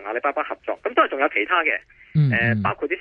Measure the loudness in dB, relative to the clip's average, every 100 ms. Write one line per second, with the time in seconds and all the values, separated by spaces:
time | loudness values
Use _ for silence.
0 | -6 -4 -2 -2 -4 -6 -8 -6 -2 2
1 | 2 2 0 0 0 0 0 -2 -6 _
2 | -2 2 4 4 2 2 0 -2 -4 -4